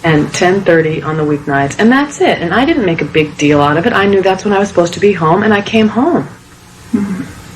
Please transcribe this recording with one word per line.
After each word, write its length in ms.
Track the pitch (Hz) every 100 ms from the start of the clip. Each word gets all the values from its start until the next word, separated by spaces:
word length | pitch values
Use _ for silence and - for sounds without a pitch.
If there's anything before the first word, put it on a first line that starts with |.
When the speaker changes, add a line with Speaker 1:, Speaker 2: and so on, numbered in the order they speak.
Speaker 1:
and 300 | 165 151 135
ten 280 | - 180 196
thirty 400 | 185 165 156 143
on 160 | 156 156
the 60 |
weeknights," 560 | 151 147 147 139 139 -
and 120 | 214
that's 280 | 269 294 -
it. 200 | 349 175
And 140 | 170
I 120 | 202 277
didn't 200 | 311 190
make 160 | 165
a 40 | 147
big 320 | 156 151 -
deal 240 | 147 147
out 160 | 143 156
of 80 | 202
it. 80 |
I 120 | 196 196
knew 160 | 196
that's 220 | 185 185
when 100 | 208
I 60 | 196
was 100 | 202
supposed 240 | - 170 -
to 40 |
be 140 | 202
home, 300 | 175 160 185
and 100 | 214
I 80 | 202
came 260 | 202 220 214
home. 360 | 208 311 311
Speaker 2:
Mm-hmm. 1000 | - - - - - - - 208 202 185 170 - -